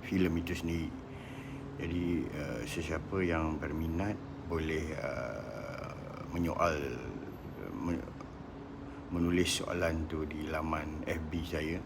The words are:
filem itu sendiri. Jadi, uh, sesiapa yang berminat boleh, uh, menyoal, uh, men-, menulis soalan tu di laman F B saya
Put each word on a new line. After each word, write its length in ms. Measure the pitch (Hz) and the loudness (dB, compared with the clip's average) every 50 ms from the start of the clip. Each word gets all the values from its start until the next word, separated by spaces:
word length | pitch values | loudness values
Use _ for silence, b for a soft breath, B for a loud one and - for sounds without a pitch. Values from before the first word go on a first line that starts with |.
| - | -2
filem 400 | - - 92 90 82 82 82 82 | 2 6 6 6 8 6 4 2
itu 80 | 85 87 | 0 -2
sendiri. 380 | - - 85 85 82 80 76 - - - B B B B B B B B B B B B B - - | 0 0 0 0 2 0 -2 -4 -6 -10 B B B B B B B B B B B B B -6 -4
Jadi, 240 | - 85 85 90 87 87 87 78 65 - - | -4 0 0 2 4 4 4 4 2 0 -2
uh, 240 | 73 73 67 64 58 - | -4 -4 -2 -2 -4 -4
sesiapa 500 | - - 87 80 76 80 80 73 - 98 98 92 | -2 -2 -2 0 0 0 -2 0 0 2 2 4
yang 320 | 87 82 80 80 78 78 | 4 4 4 4 2 2
berminat 560 | 73 78 73 73 78 82 82 82 85 95 104 104 101 - - - - - | 0 0 -2 0 0 0 2 2 2 2 2 0 -2 -4 -8 -8 -8 -4
boleh, 480 | - 85 80 80 78 80 78 80 - 78 - | -2 0 0 2 2 0 0 0 -2 -2 -2
uh, 880 | - 67 67 62 62 58 55 53 53 53 55 - - - 67 - - - - - - - - - - - | -2 -2 -2 -2 -2 -2 -4 -4 -6 -6 -6 -6 -6 -6 -6 -6 -6 -6 -6 -6 -8 -8 -8 -8 -8 -4
menyoal, 460 | - 85 87 82 - - 82 87 78 73 69 67 62 62 62 57 - - - - - - - - - - 50 | 0 2 2 2 4 6 6 6 6 4 2 0 -2 -2 -4 -4 -6 -6 -6 -8 -8 -8 -10 -10 -8 -8 -6
uh, 80 | 50 - | -6 -4
men-, 300 | - - 87 87 67 - - - - - - - - - - - - - - - - B B B B B - | -2 0 0 0 0 -2 -6 -8 -10 -10 -10 -10 -12 -12 -10 -10 -10 -10 -10 -10 -10 B B B B B -2
menulis 540 | 90 87 85 85 87 90 87 82 - - - | 2 4 4 6 6 6 6 6 4 0 0
soalan 420 | - - 87 87 82 80 80 80 | 0 2 2 4 4 4 2 0
tu 160 | 78 80 78 78 | 0 0 0 0
di 240 | 73 76 76 76 78 | -2 -2 -4 -2 0
laman 500 | 78 78 78 80 78 78 76 76 76 78 82 | 0 0 2 2 0 0 0 -2 -4 -4 -2
F 100 | - 85 80 78 78 78 | -2 -2 -2 -2 -2 -2
B 80 | 85 | -2
saya 400 | 80 - - 78 76 78 85 92 - | -2 0 0 0 0 2 0 -2 -2